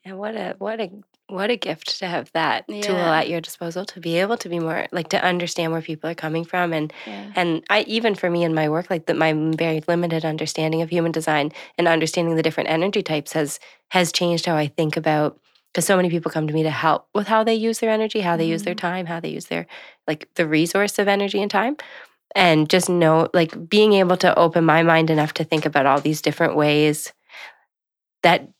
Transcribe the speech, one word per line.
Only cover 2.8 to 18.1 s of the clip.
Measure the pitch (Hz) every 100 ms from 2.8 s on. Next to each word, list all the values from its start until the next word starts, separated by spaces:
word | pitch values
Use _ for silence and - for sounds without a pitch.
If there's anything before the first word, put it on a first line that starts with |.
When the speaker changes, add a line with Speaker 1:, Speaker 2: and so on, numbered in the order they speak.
| 208 180
Speaker 2:
Yeah. | 170 160
Speaker 1:
at | -
your | 170
disposal, | 165 - 170 170 202
to | -
be | 165 165
able | 196 233
to | 185
be | 170
more, | 160 160 -
like, | 185 156
to | 196
understand | 185 175 170 - 165
where | 165
people | 156 156 156
are |
coming | 165 156 160
from. | 165 180 175
And, | 160 151 - -
Speaker 3:
Yeah. | - -
Speaker 1:
and | - 175 160 -
I, | 208
even | - 220 226
for | 190 180
me | 170
in | 170
my | 160 151
work, | 156 180
like, | 170 -
the, |
my | 151 160 156 160 160
very | 165 160 156
limited | 170 175 165 160
understanding | 156 160 - 156 160
of | 165
human | 175 170
design | 165 156 151 147 - - -
and | 175
understanding | 165 160 180 165 160
the |
different | 160 160 -
energy | 160 190 208
types | 190 156 -
has, | 160 147 - - _ _
has | 185 170
changed | - 175 170
how | 175
I | 156 147
think | - 156 156
about, | 160 151 151 - _ _ _
'cause | - 170
so | 190
many | 180
people | 170 165
come | 160 156
to |
me | 156
to | 156
help | 143 160 151 _
with | 208 202
how | 220
they | 220
use | 226 226 220
their | 226
energy, | 220 220